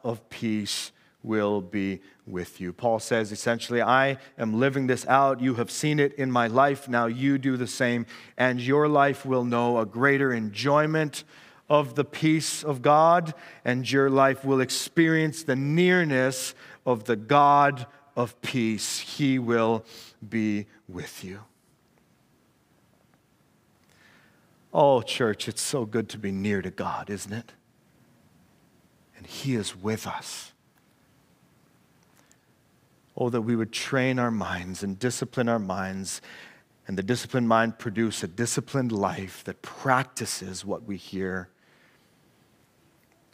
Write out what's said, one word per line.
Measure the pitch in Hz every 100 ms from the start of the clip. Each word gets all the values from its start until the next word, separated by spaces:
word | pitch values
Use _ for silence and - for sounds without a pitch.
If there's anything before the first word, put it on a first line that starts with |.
of | 123 113 -
peace | - 113 107 101 - - _ _ _
will | 113 110 104 104
be | 92 104 98 95 - _ -
with | 92 82 -
you." | 90
Paul | 87 120 110
says, | - 113 104
essentially, | 107 120 117 - 120
"I | 110 131 135 135 - -
am | 113 110
living | 135 135 131
this | 117 -
out. | 131 139 127
You | 131 117
have | 113
seen | - 151 147
it | 143
in | 143 131
my | 123 117
life. | 120 143 139 -
Now | 120
you | 117 120 139 139
do | 135 127
the | 120
same, | - 123 120 113 - - -
and | 127 123
your | 123 143 151
life | 147 143 131 135
will | 127
know | 123 120 120 120
a |
greater | 107 113 139 135 135
enjoyment | 117 107 101 135 147 156 156 151 - - - - - -
of | 147 139
the | 123
peace | 135 - 156 156 - -
of | 151 131
God, | 139 151 165 175 160 - - -
and | 120 127 117
your | 139 135
life | 135 135 131
will | 135 135
experience | 127 - - - 165 160 156 -
the | - 131
nearness | 139 160 180 180 160 131 131 131 - - - -
of | 127 120
the | 107 110
God | 110 143 143 143 143 135 123 - _
of | - 120 -
peace. | - 131 113 104 - -
He | - - 139 131
will | 117 117 113 113 - - - - 107
be | 113 107 104 107 _ -
with | 90 78 -
you." | 92 101 107 _ _ _ _ _ _ _ _ _ _ _ _ _ _ _ _ _ _ _ _ _ _ _ _ _ _ _ _ _ _ _ _
Oh, | - 143 127
church, | 110 - 117 104 -
it's | -
so | - 143 107
good | 113 104
to | 107
be | 104
near | 98 104 101
to | 92
God, | - - - -
isn't | 101 98
it? | 110 - - _ _ _ _ _ _ _ _ _ _ _ _ _ _ _ -
And | -
He | - 139
is | 120 98
with | 92 104 110 98
us. | - - - - _ _ _ _ _ _ _ _ _ _ _ _ _ _ _ _ _ _ _ _ _ _ _ _ _ _ -
Oh, | 123
that | 120
we | 113 117
would | 113
train | - - 139 127 127
our | 120
minds | 110 90 90 90 92
and | 101 95
discipline | 123 - 120 - 117
our | 117
minds, | 95 92 95 95 92 - - - - - _ _ -
and | 98
the |
disciplined | 95 123 - 131 117
mind | 113 113 -
produce | 120 101 113 -
a | 92
disciplined | 95 117 - 123 139 123
life | 107 98 87 95 -
that | - -
practices | - - 139 127 135 - 110 - 95 92
what | 98 92
we | 113 98
hear. | - 92 95 92 90 _ _ _ _ _ _ _ _ _ _ _ _ _ _ _ _ _ _